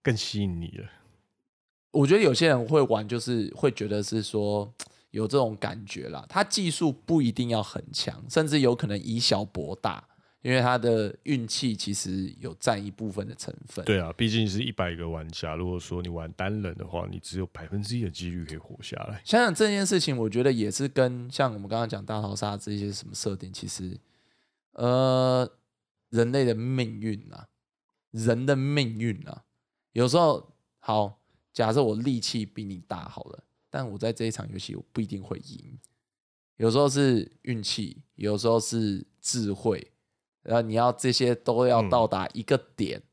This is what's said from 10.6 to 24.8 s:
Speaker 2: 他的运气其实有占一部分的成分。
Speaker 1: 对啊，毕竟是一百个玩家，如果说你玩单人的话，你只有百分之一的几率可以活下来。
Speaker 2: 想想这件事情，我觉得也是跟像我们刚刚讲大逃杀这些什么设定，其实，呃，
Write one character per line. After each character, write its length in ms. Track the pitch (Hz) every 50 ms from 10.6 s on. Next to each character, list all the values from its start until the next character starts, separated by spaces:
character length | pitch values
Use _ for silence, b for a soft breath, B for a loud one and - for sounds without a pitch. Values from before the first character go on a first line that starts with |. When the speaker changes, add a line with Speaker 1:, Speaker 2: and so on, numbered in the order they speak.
Speaker 2:
他 160 | 120 123 123 123
的 360 | 110 120 117 110 107 101 - - _
运 220 | - 147 131 113
气 300 | 110 - - - 127 110
其 160 | - - - 104
实 420 | - - 98 92 95 95 69 - -
有 140 | - 127 - -
占 240 | - - 113 101 101
一 80 | 101
部 220 | 98 - 113 107 95
分 140 | 104 98 104
的 60 | -
成 200 | - - - - - - -
分。 160 | - - 87
Speaker 1:
对 160 | - 107 95
啊， 120 | 87 80 87
毕 120 | - 117 113
竟 200 | 107 117 110 104
是 140 | 92 104 127
一 100 | 123 107
百 240 | - 95 87 85
个 120 | 82 85 85
玩 200 | 82 80 78 80
家， 260 | 80 - - 82 78
如 140 | 80 90 90
果 100 | 90 90
说 240 | 85 - 90 90 87
你 60 | 90
玩 220 | 85 82 80 82 82
单 180 | - 92 98 104 107 101
人 120 | 90 82
的 80 | - -
话， 200 | 87 87 87 87 95
你 100 | 92 92
只 180 | - - - 92
有 80 | 92
百 200 | 87 _ - 82 80
分 140 | 92 101 104
之 140 | 101 117
一 60 | 120 113
的 80 | 92
几 200 | 78 - 87 87
率 140 | 85 90 85
可 100 | 78 78
以 20 |
活 200 | 80 - - - - -
下 140 | - -
来。 240 | - - - 107 101 -
Speaker 2:
想 160 | - - 226
想 140 | 240 226 170
这 140 | - 220 214
件 180 | 202 202 196
事 140 | 180 208 180
情， 160 | 156 - 139
我 120 | 123 113 110
觉 140 | 101 120 123
得 80 | 139
也 200 | 120 117 107 101
是 180 | 90 - 135 139
跟 420 | 135 - 131 127 123 123 123 123
像 220 | 135 - 139 131 110
我 60 | 104
们 100 | 98 101
刚 100 | 107 113
刚 100 | 117 110
讲 160 | 107 101 101
大 160 | 98 - 107
逃 140 | 107 101 101
杀 220 | 98 - 104 101
这 200 | 101 - - 104
些 140 | 104 101 101
什 160 | 98 - -
么 80 | - 98
设 220 | - - 110 98
定， 160 | 92 - 92 95
其 160 | - - 98
实， 280 | - - 92 92 90 - _ _ _ _ _ _ _ _ _ _ _ _ _ _ _
呃， 760 | -